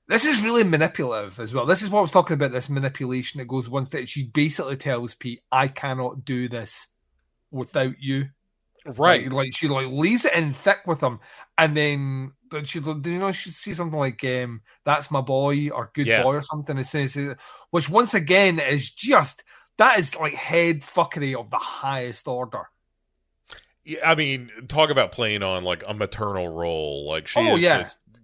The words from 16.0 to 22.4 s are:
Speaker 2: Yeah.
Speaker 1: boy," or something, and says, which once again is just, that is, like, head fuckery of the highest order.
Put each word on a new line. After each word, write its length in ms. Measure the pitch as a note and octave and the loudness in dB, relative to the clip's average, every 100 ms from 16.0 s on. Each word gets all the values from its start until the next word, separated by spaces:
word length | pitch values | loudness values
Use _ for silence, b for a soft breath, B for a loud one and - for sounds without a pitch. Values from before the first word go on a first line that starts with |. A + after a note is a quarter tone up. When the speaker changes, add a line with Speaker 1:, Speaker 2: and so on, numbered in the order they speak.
| C3+ | 2
Speaker 2:
Yeah. 160 | A2+ | 4
Speaker 1:
boy," 140 | B2+ C#3+ | 4 2
or 60 | |
something, 340 | C#3 D3+ C#3+ C#3 | -2 -8 -6 -4
and 100 | B2+ | -4
says, 320 | D3+ C3+ C#3+ C#3+ B2+ B B B | -4 -4 -4 -8 -10 B B B
which 200 | E3+ C#3 | -2 2
once 240 | G3+ A#3+ | 2 4
again 460 | G#3+ D3 F#3 G3 D#3+ | 2 4 6 6 4
is 280 | C#3 C#3+ C3 | 0 0 -2
just, 540 | - A#3 A#3+ C#3+ - - b b - | -6 4 4 4 -4 -18 b b 4
that 200 | A#3 A3 | 6 6
is, 160 | D3+ | 2
like, 200 | D#3+ D#3 | -2 -4
head 480 | C#3+ - E3 E3+ D#3 | -4 0 2 4 2
fuckery 520 | - - E3 E3 C#3 | -2 -2 0 -2 -6
of 160 | B2+ A2 | -6 -4
the 60 | A#2 | -6
highest 680 | - - C#3 C3+ B2 A2+ - | -6 -8 -6 -4 -6 -10 -8
order. 420 | B2 | -6